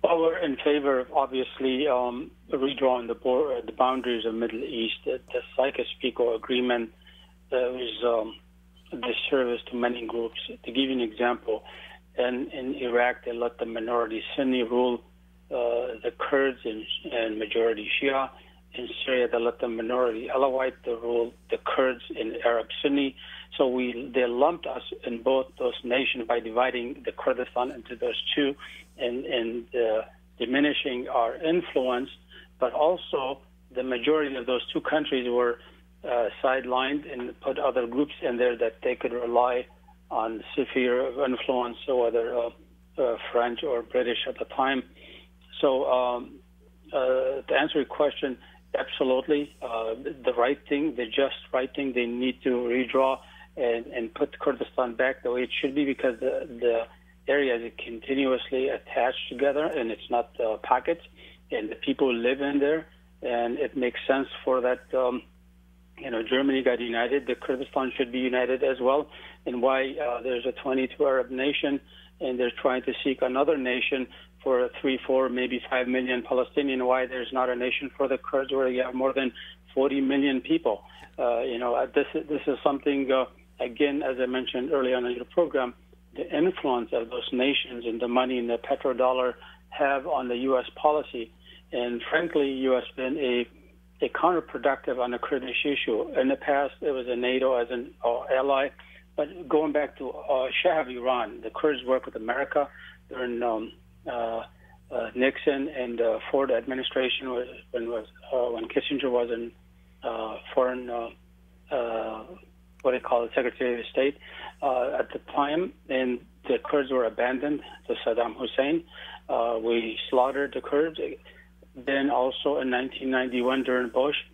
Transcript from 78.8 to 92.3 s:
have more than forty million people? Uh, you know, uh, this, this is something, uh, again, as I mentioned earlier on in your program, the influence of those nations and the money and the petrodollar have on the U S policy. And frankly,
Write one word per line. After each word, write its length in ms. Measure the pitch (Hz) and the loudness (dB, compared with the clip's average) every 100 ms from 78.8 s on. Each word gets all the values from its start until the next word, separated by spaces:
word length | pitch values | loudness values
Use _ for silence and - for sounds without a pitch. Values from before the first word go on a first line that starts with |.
have 100 | 123 | -2
more 180 | 127 131 | 0 0
than 200 | 131 131 - - - - | 2 -2 -4 -18 -20 -4
forty 260 | - 135 139 | 2 2 4
million 400 | 135 139 139 131 | 2 4 2 0
people? 440 | 139 165 131 101 - - - - | 0 2 2 -2 -6 -20 -18 -2
Uh, 220 | 127 117 | 0 0
you 180 | 131 117 | -2 -2
know, 160 | 123 | 0
uh, 120 | 127 127 | 0 2
this, 140 | 147 139 | 0 0
this 280 | 156 151 156 - | -4 -2 -2 0
is 120 | 131 | 2
something, 480 | 151 139 147 139 131 | 2 2 0 0 2
uh, 140 | 131 127 - - - | 2 2 -6 -20 -8
again, 460 | 127 113 143 143 | -8 2 2 2
as 140 | 139 127 | -2 0
I 60 | 127 | 0
mentioned 440 | 127 123 131 123 | 0 -2 -4 0
earlier 260 | 139 127 127 | 0 2 0
on 80 | |
in 120 | 123 120 | 0 -4
your 80 | |
program, 500 | 123 - 160 139 123 - - - _ | -2 0 2 2 -2 -6 -20 -20 _
the 180 | - - | -10 -4
influence 580 | 147 180 180 147 123 113 | 2 2 2 0 0 0
of 180 | 127 113 | -2 -2
those 180 | 123 - | -6 -4
nations 520 | 123 131 139 - 120 117 | 0 2 0 -4 -6 -6
and 140 | 113 | -4
the 60 | 120 | 0
money 320 | 123 127 127 | 2 2 0
and 100 | 117 | 0
the 100 | 117 | -2
petrodollar 760 | - 139 143 120 127 127 127 117 - - - | -2 -2 0 2 2 2 0 -2 -16 -20 -14
have 360 | - 143 139 151 | -2 0 0 0
on 220 | 143 127 | -2 -2
the 80 | 120 | -2
U 220 | 131 127 | 2 0
S 80 | 120 - | 0 0
policy. 560 | 151 151 131 123 113 _ - - _ | 2 2 -2 -8 -10 _ -20 -20 _
And 280 | 135 120 120 - | -4 -2 -4 0
frankly, 420 | 156 170 | 0 2